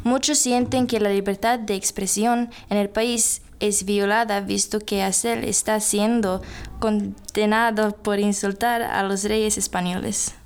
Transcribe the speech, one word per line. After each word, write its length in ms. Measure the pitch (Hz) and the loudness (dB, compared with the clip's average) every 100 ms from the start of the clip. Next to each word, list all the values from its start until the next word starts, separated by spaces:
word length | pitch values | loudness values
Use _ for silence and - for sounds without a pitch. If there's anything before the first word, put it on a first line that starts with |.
Muchos 360 | 233 262 269 294 | 2 0 2 2
sienten 480 | 254 247 247 254 247 | 2 2 2 0 2
que 120 | 226 | 2
la 100 | 208 | 2
libertad 500 | 196 196 196 226 247 | 2 0 0 0 0
de 160 | 214 196 | -2 -2
expresión 760 | 196 - 190 - 226 240 240 - - | -2 -4 -2 0 2 2 0 -6 -2
en 60 | 202 | 0
el 120 | 202 | 0
país 540 | 208 240 240 - - - - | 0 0 2 0 -2 -8 -4
es 260 | 208 202 190 | -2 0 0
violada, 540 | 202 202 214 233 202 | 0 2 2 2 -2
visto 400 | 196 202 - 214 | -2 -2 -2 -2
que 240 | 208 202 | -2 -2
Hasél 400 | 190 185 233 226 | 0 0 0 -2
está 360 | - 202 - 214 | 0 -2 0 0
siendo 640 | 208 208 214 240 208 185 - - - - | 0 2 2 2 2 -2 -6 -12 -12 -4
condenado 1120 | 220 214 202 196 - - 214 220 233 220 214 208 | 0 0 -2 -6 -6 0 2 4 2 2 0 0
por 200 | - 202 | -2 2
insultar 640 | 202 202 196 196 233 233 | 2 0 -2 0 0 0
a 220 | 233 - | -2 -2
los 220 | 196 196 208 | 0 -2 0
reyes 340 | 214 214 208 | 0 0 0
españoles. 720 | 190 180 180 185 - 196 - - | -2 -2 -2 -2 -4 -4 -4 -8